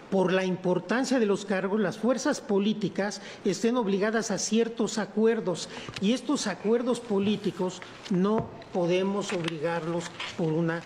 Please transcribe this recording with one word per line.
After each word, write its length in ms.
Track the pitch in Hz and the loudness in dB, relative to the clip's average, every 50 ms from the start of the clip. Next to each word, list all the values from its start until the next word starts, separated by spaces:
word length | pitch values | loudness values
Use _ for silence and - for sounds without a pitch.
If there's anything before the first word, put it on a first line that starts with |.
| - - | -6 -2
por 220 | - 190 185 170 185 | 2 2 4 4 4
la 120 | 190 185 | 2 2
importancia 760 | 185 180 175 - 180 185 180 180 - 214 247 262 - 262 262 | 2 0 0 0 0 0 0 0 0 0 0 2 2 2 2
de 60 | 220 | 4
los 180 | 202 196 - - | 2 2 0 0
cargos, 340 | - 202 190 185 196 196 220 | -2 -2 0 0 0 0 0
las 200 | 202 170 - - | 0 0 0 0
fuerzas 420 | - 233 226 220 - 302 254 - | 0 0 2 2 2 0 0 -2
políticas 800 | - - 202 196 202 220 214 214 196 165 - - 190 208 196 - - - - - - | -2 0 2 2 2 2 0 0 -2 -2 -2 -2 -2 -4 -4 -8 -12 -14 -12 -4 -2
estén 320 | 214 175 - - 226 247 | -2 0 2 2 2 2
obligadas 560 | 254 233 190 196 190 196 220 220 226 202 - 196 | 2 2 2 2 2 2 2 2 0 0 0 -2
a 60 | 175 | -2
ciertos 600 | - - 214 226 233 226 226 - 220 196 - 220 | 0 2 2 2 2 2 0 -2 -2 0 0 -2
acuerdos, 720 | 196 - - 214 220 220 233 220 180 185 170 - - - - - - - - - | -4 -2 0 4 4 4 4 4 0 -2 -2 -2 -6 -10 -12 -12 -12 -12 -4 0
y 140 | 190 202 247 | 2 2 2
estos 340 | 254 - - 294 - - 208 | 2 0 0 0 0 0 -2
acuerdos 500 | 175 - - 202 226 240 247 262 240 240 | -4 -2 0 2 2 2 2 0 -2 -2
políticos 800 | - - 208 196 202 208 208 - - 190 - - - - - - - - - - - - | -2 0 0 2 2 2 0 0 0 -2 -2 -2 -2 -4 -4 -8 -12 -16 -16 -16 -4 0
no 380 | 196 175 190 202 220 220 - - - - - - - | 2 2 4 4 4 2 0 -2 -8 -14 -14 -6 -2
podemos 600 | 196 175 170 180 185 190 196 202 202 190 - 220 | 0 2 2 2 2 2 0 0 -2 -2 -2 -4
obligarlos 760 | 175 160 165 165 151 147 170 170 170 156 165 170 170 170 - - - - - - | -2 -2 -4 -4 -2 -2 -2 -2 -2 -2 -2 -4 -4 -4 -6 -10 -10 -12 -8 -4
por 160 | - 175 160 156 | -2 0 0 2
una 300 | 165 170 165 165 170 170 | 2 2 0 0 -2 -6